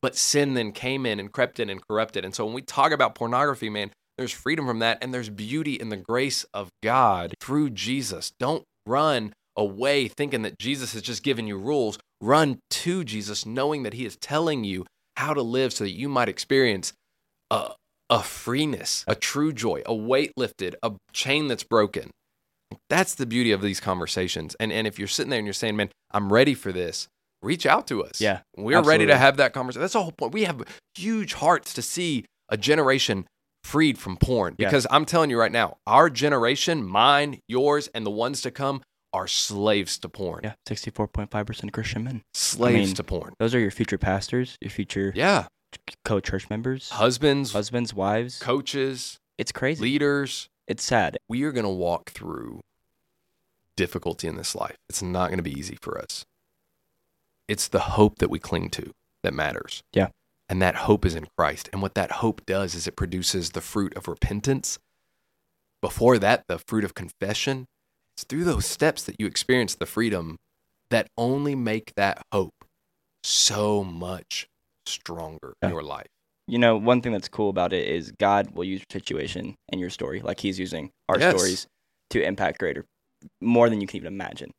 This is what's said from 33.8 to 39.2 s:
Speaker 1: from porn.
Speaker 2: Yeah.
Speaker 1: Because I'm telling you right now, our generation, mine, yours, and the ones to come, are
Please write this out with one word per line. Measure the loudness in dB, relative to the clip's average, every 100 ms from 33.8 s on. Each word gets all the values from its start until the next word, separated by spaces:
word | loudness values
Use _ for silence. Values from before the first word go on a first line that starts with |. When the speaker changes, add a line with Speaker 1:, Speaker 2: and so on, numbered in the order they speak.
| 4 2
Speaker 1:
from | -6 0
porn. | 2 2 0 0
Speaker 2:
Yeah. | 2
Speaker 1:
Because | 4 4
I'm | 2
telling | 4 2 4
you | 4
right | 2
now, | 4 0 -2 4
our | 6 6
generation, | 4 2 4 2 2 0 0 2
mine, | 6 6 6 2 -6 _
yours, | 2 4 2 0
and | -4
the | -4
ones | -2 -2 -2
to | -6
come, | -4 -4 -4 _ _ _
are | -6